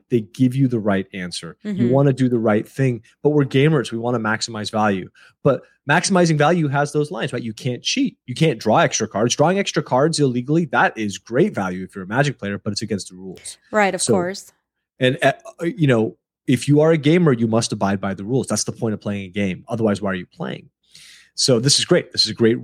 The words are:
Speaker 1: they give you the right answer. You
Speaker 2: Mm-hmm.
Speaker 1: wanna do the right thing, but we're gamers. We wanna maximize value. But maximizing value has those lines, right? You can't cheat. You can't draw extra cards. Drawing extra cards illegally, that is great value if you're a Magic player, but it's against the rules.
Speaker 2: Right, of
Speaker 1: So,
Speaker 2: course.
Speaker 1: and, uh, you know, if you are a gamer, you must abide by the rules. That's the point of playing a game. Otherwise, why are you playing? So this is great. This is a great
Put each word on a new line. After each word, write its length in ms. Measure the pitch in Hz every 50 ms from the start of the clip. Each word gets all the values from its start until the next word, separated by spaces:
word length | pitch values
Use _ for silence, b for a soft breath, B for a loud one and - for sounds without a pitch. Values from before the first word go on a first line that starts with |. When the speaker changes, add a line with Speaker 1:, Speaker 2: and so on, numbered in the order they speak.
| _ -
Speaker 1:
they 120 | 123 117
give 340 | 107 - - - 131 123 123
you 140 | 135 139 123
the 100 | 120 113
right 280 | 98 104 98 98 95 -
answer. 440 | - 95 90 87 - - 85 80 - _
You 100 | - 208 196
Speaker 2:
Mm-hmm. 160 | 180 120 120
Speaker 1:
wanna 220 | 127 139 143 139 127
do 140 | 127 131 123
the 100 | 123 117
right 280 | 110 110 104 110 110 -
thing, 340 | - - 135 131 120 113 b b b _
but 80 | - 147
we're 140 | 151 151 139
gamers. 460 | - - 135 143 156 160 135 107 -
We 60 | 117 113
wanna 220 | 113 120 123 113
maximize 500 | 110 107 110 107 - 120 113 107 104 98
value. 400 | - 107 107 104 101 92 - b b b b b b _
But 200 | - 147 127 b b b b b _ 139
maximizing 480 | 147 180 - - 196 175 175 165 156
value 320 | 147 147 156 185 175 151 139
has 240 | 139 143 147 143
those 180 | - 151 147 151
lines, 220 | 180 226 185 131
right? 100 | 127 123
You 120 | 123 113 110
can't 280 | - - 131 123 -
cheat. 360 | - - - 254 285 214 - _ _
You 80 | - 123
can't 240 | - 156 160 120 107
draw 200 | - 107 113 165
extra 300 | 165 131 - - - -
cards. 260 | - 98 117 123 117
Drawing 240 | - 143 170 190 202
extra 240 | 190 - - 165
cards 380 | - - 127 127 147 165 151 147
illegally, 460 | 143 131 120 123 123 135 151 170 175
that 300 | 131 - 123 180 175 - 110
is 180 | 107 101 95
great 380 | 95 _ - 113 135 190 208 139
value 280 | 117 98 92 92 92 95
if 100 | - -
you're 100 | 101 92
a 40 | 92
Magic 300 | 110 131 147 147 - -
player, 200 | 107 101 101 98
but 140 | - 107
it's 100 | 104 -
against 260 | 110 - 110 92 - -
the 80 | 92
rules. 400 | 92 95 92 87 - - - - - _ _
Speaker 2:
Right, 240 | 214 214 202 185 190
of 80 | 180
Speaker 1:
So, 100 | - -
Speaker 2:
course. 400 | 220 185 175 180 196 - - - _ _ _ _ _ _ _ _ _ -
Speaker 1:
and, 180 | 131 127 127 -
uh, 100 | - 135 - - - - - -
you 240 | 170 170 - 175 151
know, 300 | 135 123 110 110 - - _ _ _ _ _ _
if 220 | - 131 120 - 143
you 120 | 147 151
are 100 | 156 160
a 60 | 165 156
gamer, 340 | 131 147 165 185 175 151
you 140 | 127 113 117
must 260 | 113 110 113 110 -
abide 280 | 117 104 104 98 101 98
by 100 | 101 98 95
the 100 | 87 95
rules. 220 | 107 131 127 101 -
That's 160 | 107 107 -
the 80 | -
point 200 | - - 120 110 104
of 60 | 90
playing 240 | - 104 101 101 98
a 40 | 92
game. 360 | 90 104 101 95 87 65 - -
Otherwise, 340 | 117 113 113 107 101 95
why 80 | 104 95
are 40 | 92
you 120 | 92 82
playing? 420 | - _ - 156 62 - - - - _ B B B B B B B B B B B B
So 260 | - - - 123 113
this 180 | 123 143 - 123
is 60 | 117
great. 260 | - 147 - - -
This 140 | - - -
is 80 | 110
a 20 | 101
great 240 | - 117 113 123 127